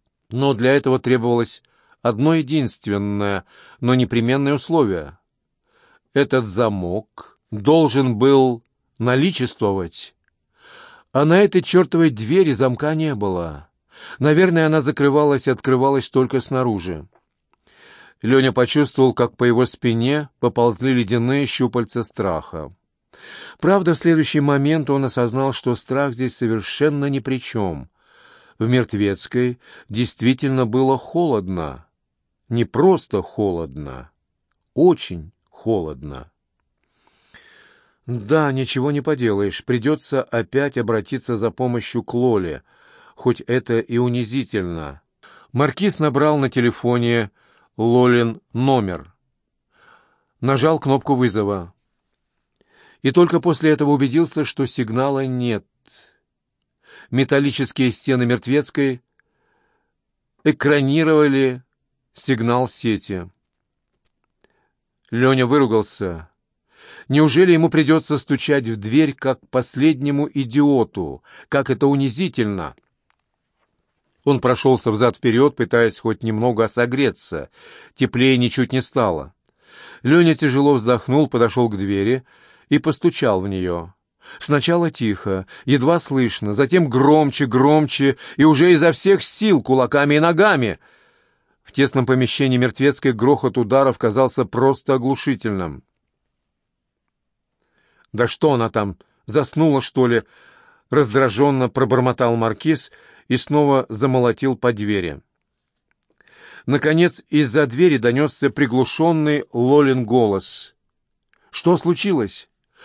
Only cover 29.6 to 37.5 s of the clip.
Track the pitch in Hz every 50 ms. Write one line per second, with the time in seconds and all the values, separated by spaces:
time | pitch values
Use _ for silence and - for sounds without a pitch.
29.6 | _ - - - - - 104 113 123 113 - - 113 123 131 127 151 135 131 131
30.6 | 127 110 110 127 131 131 135 123 - - - 170 175 160 127 104 92 92 95 87
31.6 | 80 73 65 62 - _ _ _ _ _ _ _ _ _ _ _ _ - 113 120
32.6 | 113 - - 123 156 190 185 151 - - - 98 90 - - - 104 98 87 85
33.6 | 82 71 65 76 73 69 64 64 - - _ _ _ _ _ _ _ _ _ _
34.6 | _ _ - 123 160 180 160 - - - 95 85 78 85 - _ _ _ _ -
35.6 | - 113 110 98 82 78 73 64 73 73 69 64 62 _ _ _ _ _ _ _
36.6 | _ _ _ _ _ _ _ _ _ _ _ _ _ _ _ - _ _